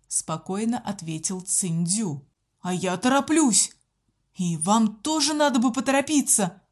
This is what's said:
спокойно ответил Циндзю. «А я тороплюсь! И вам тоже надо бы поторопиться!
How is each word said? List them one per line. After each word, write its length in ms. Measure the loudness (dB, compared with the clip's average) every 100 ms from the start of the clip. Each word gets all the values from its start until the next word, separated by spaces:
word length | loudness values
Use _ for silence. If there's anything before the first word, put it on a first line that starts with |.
| -8
спокойно 680 | -6 -4 -8 -4 -4 -2 -4
ответил 640 | -6 -8 -8 -6 -6 -6
Циндзю. 840 | -4 -2 -2 -2 0 -2 -2 -6 -12 _ _ _
«А 120 | -6
я 240 | -4 -2 0
тороплюсь! 760 | 2 2 2 2 4 2 0 _ _ _ _ _ _ -6
И 200 | -4 -2
вам 400 | 2 2 2 -2
тоже 380 | -2 0 0
надо 240 | 2 2 2
бы 120 | 2
поторопиться! 920 | 0 0 0 2 0 2 2 0 -6 _